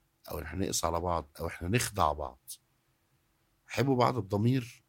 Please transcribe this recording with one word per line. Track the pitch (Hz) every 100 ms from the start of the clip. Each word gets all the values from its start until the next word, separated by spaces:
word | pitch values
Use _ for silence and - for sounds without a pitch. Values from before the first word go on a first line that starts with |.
| _ _ -
أو | 76
إن |
إحنا | 78 80 95
نقسى | - 82
على | 82
بعض، | 87 85 78 -
أو | 82
إحنا | - 90
نخدع | 120 - - 78
بعض. | 71 67 64 - - _ _ _ _ _ _ _ _ _ _ -
حبوا | - 135 127
بعض | 123 127
بضمير، | 98 104 113 131 117 -